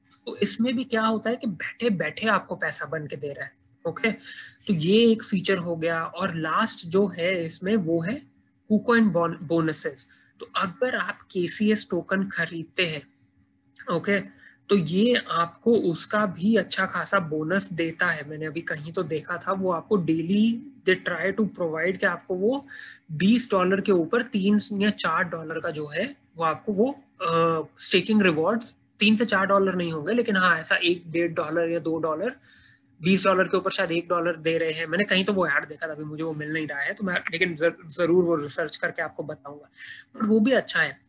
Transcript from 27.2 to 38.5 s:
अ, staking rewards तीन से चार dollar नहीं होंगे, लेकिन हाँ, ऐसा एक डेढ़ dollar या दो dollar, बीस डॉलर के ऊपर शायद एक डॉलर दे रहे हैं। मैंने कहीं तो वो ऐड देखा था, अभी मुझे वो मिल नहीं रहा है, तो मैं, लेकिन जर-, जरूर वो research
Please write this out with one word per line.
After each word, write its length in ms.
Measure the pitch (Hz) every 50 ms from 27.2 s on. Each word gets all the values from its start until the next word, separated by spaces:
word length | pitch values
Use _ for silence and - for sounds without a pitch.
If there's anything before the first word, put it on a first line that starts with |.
अ, 400 | 185 165 165 165 165 165 165 160 151 - _ -
staking 420 | - - - 185 175 - 220 214
rewards 520 | 202 185 160 147 160 180 220 226 - - - _ _ _ _ -
तीन 160 | 208 208 220
से 100 | 214 247
चार 200 | - 208 190 190
dollar 300 | 190 196 196 196 196 185
नहीं 160 | 185 175 170
होंगे, 220 | 160 160 143 165 220
लेकिन 240 | 240 226 226 202 185
हाँ, 220 | 185 180 170 160
ऐसा 160 | 160 - 196
एक 280 | - 180 170 175 175 170 170
डेढ़ 200 | 160 170 170 170
dollar 380 | 165 170 165 151 160 170 170 165
या 100 | 170 170
दो 200 | 151 160 160 165
dollar, 360 | 156 160 156 156 190 247 - - _ _ - - _ _ _ _ _ _ _ -
बीस 220 | 156 175 196 185 190
डॉलर 200 | 196 190 185 185
के 140 | 180 - 185
ऊपर 140 | 185 190
शायद 200 | - - 196 170
एक 160 | 165 170 170 170
डॉलर 280 | 185 175 170 175 170 160
दे 200 | 156 165 165 165
रहे 140 | 165 160
हैं। 140 | 151 156 165
मैंने 180 | 160 160 185 208
कहीं 220 | 208 190 185 190
तो 80 | 190 208
वो 140 | 190 180 156
ऐड 200 | 143 147 160 156
देखा 200 | 151 - 165 160
था, 40 |
अभी 120 | 156 147 156
मुझे 200 | 151 151 147 160
वो 100 | 165 156
मिल 200 | 151 151 151 156
नहीं 140 | 160 156 143
रहा 120 | 147 143
है, 140 | 139 156 202
तो 100 | 214 214
मैं, 120 | 185 175 180 - -
लेकिन 240 | 165 170 185 180 170
जर-, 340 | 147 160 170 165 - - 160 147 -
जरूर 260 | 175 160 170 185 180
वो 120 | 170 170
research 420 | 151 143 147